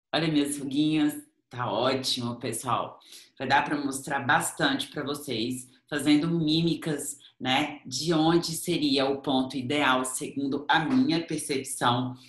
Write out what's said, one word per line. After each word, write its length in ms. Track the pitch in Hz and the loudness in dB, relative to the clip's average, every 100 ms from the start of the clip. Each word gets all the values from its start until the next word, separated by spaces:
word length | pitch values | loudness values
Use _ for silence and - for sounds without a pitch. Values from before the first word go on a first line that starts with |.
| - | -6
olha 160 | 151 165 | -2 2
minhas 300 | 147 143 - | 2 0 -2
ruguinhas, 560 | 135 139 156 156 147 - - _ _ | -4 0 2 4 2 0 -14 _ _
tá 240 | 123 117 | -6 -2
ótimo, 680 | 101 127 131 131 131 120 120 | 0 2 0 -2 -2 -4 -4
pessoal. 600 | 123 - 123 107 78 - - - - - | -6 -6 -2 -2 -2 -10 -20 -20 -20 -8
Vai 100 | 135 | 2
dar 160 | 139 | 2
pra 160 | 143 147 | 2 -2
mostrar 420 | 139 131 - 139 | -2 -6 -4 -4
bastante 640 | 127 160 160 - 147 131 - | 2 2 2 0 0 0 -4
pra 160 | 151 | -8
vocês, 640 | 135 147 - 110 120 127 - _ - | -6 -6 -6 -4 -4 -6 -10 _ -6
fazendo 400 | 147 147 147 170 | -2 4 4 4
mímicas, 920 | 170 151 160 170 156 165 139 - - - - | 2 2 2 2 0 -2 -4 -6 -12 -18 -8
né, 400 | 127 135 147 - - | 0 0 0 -6 -10
de 260 | 127 160 | -6 0
onde 420 | 160 160 170 165 | 4 4 4 2
seria 520 | 156 - 165 147 135 135 | -6 -2 0 2 2 2
o 160 | 139 | 0
ponto 340 | 151 131 127 143 | 0 0 0 -4
ideal, 480 | 123 147 135 131 | -2 2 2 2
segundo 600 | 131 - 151 139 139 147 - | 0 -6 -6 -4 -2 -4 2
a 120 | 160 | 2
minha 440 | 147 131 139 165 | 4 4 4 2
percepção, 920 | 165 156 - 135 - - 127 123 127 - | -2 -6 -4 -4 -4 0 2 2 -2 -6